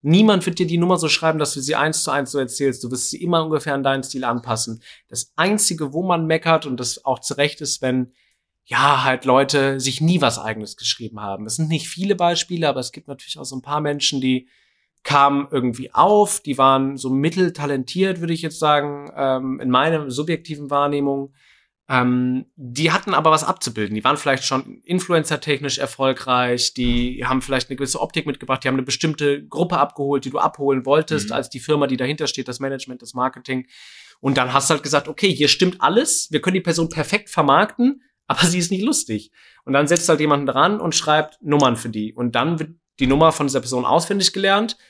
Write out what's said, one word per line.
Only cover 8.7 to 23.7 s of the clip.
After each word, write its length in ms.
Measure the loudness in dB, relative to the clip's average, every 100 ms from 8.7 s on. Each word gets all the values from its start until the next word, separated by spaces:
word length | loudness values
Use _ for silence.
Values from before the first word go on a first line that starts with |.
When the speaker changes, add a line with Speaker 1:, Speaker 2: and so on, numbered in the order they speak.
| 0 2 4
Speaker 1:
halt 220 | 2 0 4
Leute 540 | 4 4 2 2 0
sich 220 | -4 0
nie 200 | 2 4
was 160 | 2 0
Eigenes 380 | -6 -8 -10 -8
geschrieben 440 | -6 -6 -8 -10
haben. 240 | -8 -8 -8
Es 100 | -4
sind 140 | -2
nicht 180 | -2 -4
viele 280 | -8 -4 0
Beispiele, 520 | 0 0 -4 -2 -2
aber 140 | -2
es 100 | -6
gibt 160 | -12 -16
natürlich 320 | -18 -14 -12
auch 60 | -10
so 100 | -12
ein 60 |
paar 200 | -6 -4
Menschen, 400 | -2 -2 -2 0
die 260 | 0 0 -4 _ _ _ _ _
kamen 440 | 0 4 6 4 -2
irgendwie 420 | -2 -2 -4 -6
auf, 460 | 4 6 6 4 0
die 180 | -4 2
waren 400 | 4 4 0 -4
so 120 | -2
mitteltalentiert, 1120 | 0 0 2 0 0 -4 -4 -4 -2 0 0
würde 120 | -4
ich 80 | -4
jetzt 160 | -4 -2
sagen, 520 | 2 2 0 -8 -12 -4
ähm, 440 | 0 0 -2 -4
in 100 | 2
meiner 400 | 2 4 0 -2
subjektiven 600 | -6 -2 -4 -4 -12 -2
Wahrnehmung. 600 | 0 0 0 0 -2 -6 _ _ _ _ _ _
Ähm, 600 | 0 2 2 0 -2 -6 -16
die 360 | -12 -2 0
hatten 220 | 0 0
aber 160 | 2 4
was 140 | 2
abzubilden. 500 | 2 -4 -6